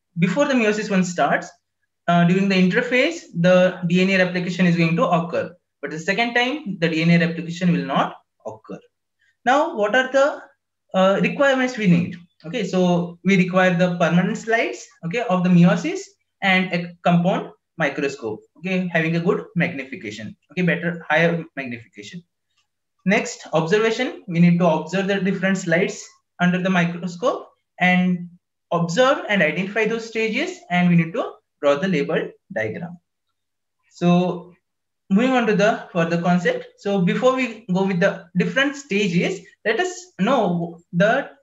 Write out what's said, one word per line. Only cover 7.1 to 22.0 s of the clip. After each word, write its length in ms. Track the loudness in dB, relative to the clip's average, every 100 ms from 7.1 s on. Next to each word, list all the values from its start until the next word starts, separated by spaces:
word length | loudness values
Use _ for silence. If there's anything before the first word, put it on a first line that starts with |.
A 140 | 4 2
replication 460 | -4 -8 -2 0
will 140 | 0 0
not 320 | -2 -2 -6 _ _ -16
occur. 340 | -16 -16 -18 _ _ _ _ _ _ 0
Now, 280 | 2 2 -2
what 180 | 0 0
are 160 | 2
the, 300 | 2 2 0 -12 _ _ _ _
uh, 280 | 2 2 2
requirements 560 | 0 2 2 2 0 0
we 100 | 2
need? 300 | 2 0 -8 -18 _ -10
Okay, 200 | -8 -4
so 520 | 0 2 0 -2 -6
we 140 | 0 2
require 360 | 2 2 2
the 240 | 2 0 0
permanent 400 | 0 2 0 -2
slides, 480 | -2 -2 -2 -6 -16 _ -8
okay, 160 | -6 -2
of 160 | 0 4
the 40 |
meiosis 520 | 6 6 4 -2 -6 -10 _ _ _
and 300 | 0 0 0
a 220 | -4 -6 -4
compound 460 | 2 2 2 0 -4 -16 _ -4
microscope, 640 | -4 -2 -6 -6 -10 -10 -14 _
okay, 300 | -6 -4 -2
having 240 | -2 -2 0
a 20 |
good 260 | 0 -2 -4 -4
magnification, 800 | -4 -4 -12 -12 -12 -12 -14 -16 _
okay, 100 | -2
better, 420 | 0 0 -4 -6 -2
higher 340 | 0 2 0 -6 -10
magnification. 680 | -10 -12 -16 -20